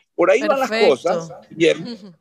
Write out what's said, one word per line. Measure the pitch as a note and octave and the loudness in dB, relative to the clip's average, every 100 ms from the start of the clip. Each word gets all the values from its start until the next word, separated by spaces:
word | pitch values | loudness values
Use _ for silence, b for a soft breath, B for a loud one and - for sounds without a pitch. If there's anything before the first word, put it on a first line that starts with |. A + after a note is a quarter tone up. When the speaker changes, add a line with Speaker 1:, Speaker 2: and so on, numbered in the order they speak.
| _ | _
Speaker 1:
por | - F3 | -2 2
ahí | G#3 | 2
van | - C4+ | 0 -2
las | C4 | -2
Speaker 2:
Perfecto. | A3 G#3 | 0 2
Speaker 1:
cosas, | C#3 E3+ F3+ E3 - - | 2 -2 -4 -6 -18 -20
Guillermo, | D#3+ D#3+ D3+ G#3+ | 0 2 2 -4
Speaker 2:
Ujú. | A3+ G3 E3+ | -14 -18 -18